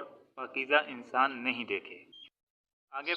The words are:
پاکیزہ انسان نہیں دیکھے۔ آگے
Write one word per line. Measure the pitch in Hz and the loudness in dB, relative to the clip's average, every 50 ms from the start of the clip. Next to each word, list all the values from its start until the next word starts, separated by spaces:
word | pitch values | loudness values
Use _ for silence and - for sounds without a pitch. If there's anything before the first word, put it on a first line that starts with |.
| - - - - _ _ _ | -2 -8 -16 -20 _ _ _
پاکیزہ | 135 127 123 - 135 131 131 147 151 151 143 | -10 -10 -6 -4 -6 2 4 4 4 4 2
انسان | 131 120 117 - - 127 131 139 135 120 120 | -4 -12 -10 0 2 4 4 4 2 -2 -2
نہیں | 131 120 120 117 104 | -2 -2 -2 -2 -2
دیکھے۔ | 101 92 - - - - - _ - - - - _ _ _ _ _ _ _ _ _ _ _ _ 135 | -4 -4 -4 -8 -14 -18 -18 _ -20 -20 -20 -20 _ _ _ _ _ _ _ _ _ _ _ _ -10
آگے | 139 143 165 175 | -6 -4 -2 -4